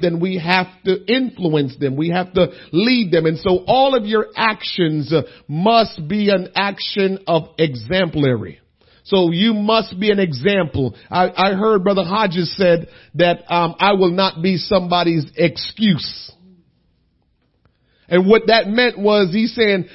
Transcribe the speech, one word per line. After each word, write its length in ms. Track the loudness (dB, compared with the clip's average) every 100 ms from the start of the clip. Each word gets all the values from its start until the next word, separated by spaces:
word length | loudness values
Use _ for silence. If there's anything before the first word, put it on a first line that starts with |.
then 180 | -2 -2
we 160 | -4 -4
have 300 | -2 -2 -2 -6
to 180 | -4 -4 0
influence 640 | -2 -2 -4 -2 0 -2 -4
them. 180 | -4 -2
We 140 | -2
have 240 | -2 -2
to 140 | 0 0 -2 -4
lead 420 | -2 2 0 2
them. 120 | 2
And 140 | 0 0
so 260 | 0 0 2
all 280 | 2 2
of 100 | 0
your 220 | 0 -2 -2 -2
actions, 760 | -2 -2 -8 -2 0 -2 -2
uh, 120 | -2 -2 -10 -10
must 580 | -2 2 2 2 -4 -6
be 220 | -2 0
an 200 | 0 -2
action 640 | -4 -4 -6 -8 -2 -2 -2 -2
of 180 | -2 -2 -2
exemplary. 1040 | -2 -2 -4 -2 -2 0 0 0 -4 -14 _ _ _ _
So 280 | -2 2 2
you 200 | 2 0
must 460 | 0 2 0 0 -4
be 140 | 0
an 80 | 0
example. 760 | 0 0 0 0 -2 -2 -4 -6 -6
I, 180 | -2 -2 0
I 180 | 0
heard 280 | 2 2 2
Brother 220 | 2 0
Hodges 520 | 0 -2 0 -2 -4 0
said 300 | 2 2 0 -18 -14 0
that, 360 | 0 0 -2
um, 220 | -2 -2 0
"I 140 | 2
will 180 | 4 2
not 280 | 2 -2 0
be 160 | -2 -2
somebody's 680 | 0 0 0 0 2 0 -2 0
excuse." 920 | 0 0 -10 -2 0 0 -4 -14 -20 -20 _ _ _ _ _ _ _ _ _ _ _ _ _ _ _ _ _
And 200 | 2 4
what 140 | 4 4
that 220 | 2 2
meant 280 | 0 0 0
was 360 | 0 2 2
he's 240 | 0 -2 0
saying, 300 | 0 0 -2